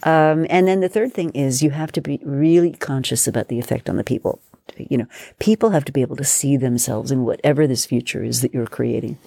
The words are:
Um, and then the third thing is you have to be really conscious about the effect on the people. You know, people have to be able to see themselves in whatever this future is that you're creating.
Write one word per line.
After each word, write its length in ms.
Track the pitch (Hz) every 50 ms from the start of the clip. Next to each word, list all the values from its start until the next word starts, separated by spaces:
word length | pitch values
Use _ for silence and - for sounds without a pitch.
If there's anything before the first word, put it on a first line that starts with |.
| -
Um, 420 | 160 160 160 156 156 156 160 160 -
and 160 | 165 185 185 190
then 140 | 190 190
the 80 | 185 185
third 240 | - 214 226 262 -
thing 160 | - 175 160
is 320 | - 135 139 135 127 131 151
you 80 | 151
have 200 | 139 156 156 156 -
to 80 | 160
be 180 | 143 143 143 - -
really 500 | 147 139 139 151 160 165 175 170 170 -
conscious 540 | - - - 135 135 127 - 127 113 - 139
about 200 | 113 117 - -
the 100 | 123 117
effect 320 | 120 - - 120 - -
on 60 | 90 -
the 60 | -
people. 360 | - 127 - - - - - _ _ _ _ _ - - -
You 220 | - - 143 123
know, 80 | 113 - - - - - - -
people 320 | - 214 220 - 233 226
have 140 | 196 156 139
to 60 | -
be 100 | 139 139
able 140 | 127 - - -
to 60 | -
see 340 | - - - - 139 143 135
themselves 540 | 127 127 120 120 - - 117 107 120 127
in 140 | 135 131 123
whatever 400 | 117 - - - 143 147 147 156
this 220 | 135 127 120 - -
future 360 | 131 120 - - - - -
is 180 | 117 123 120
that 120 | 127 123 -
you're 140 | 131 113 110
creating. 500 | - - 120 120 117 117 113 120 - - _